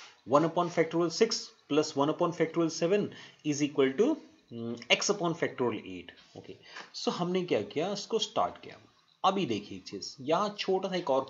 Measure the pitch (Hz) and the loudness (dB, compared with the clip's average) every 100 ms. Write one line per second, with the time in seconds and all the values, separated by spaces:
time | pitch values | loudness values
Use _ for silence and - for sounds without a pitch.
0 | - - - 139 160 165 170 170 160 170 | -20 -18 2 4 4 0 0 2 2 2
1 | 170 160 226 - - - _ 147 151 139 | 0 2 2 2 -8 -18 _ 0 2 2
2 | 143 151 170 165 160 170 165 - 170 208 | 2 2 0 2 0 2 0 0 2 2
3 | 170 - - - 151 139 143 143 135 131 | 0 -6 -20 -6 -2 0 0 4 4 4
4 | 247 320 - _ _ 117 117 117 - 202 | 2 2 -6 _ _ -8 -6 -8 2 2
5 | - 180 170 165 127 - 123 104 95 92 | 2 0 -2 0 -4 0 -2 -2 -8 -12
6 | 85 - - - - - - - - - | -14 -20 -20 -18 -16 -18 -18 -18 -14 -6
7 | - - 175 180 175 127 101 143 180 202 | -4 -2 -2 -2 0 0 0 -4 -4 -4
8 | - - - - 87 - - - - _ | -4 -2 0 0 -2 -4 -18 -20 -20 _
9 | _ _ 185 196 151 101 - 95 - 101 | _ _ 0 2 0 -2 -4 -14 -12 -10
10 | - - 131 165 208 202 - 185 190 185 | -12 -10 0 0 0 -2 0 0 0 -2
11 | 175 131 | 0 0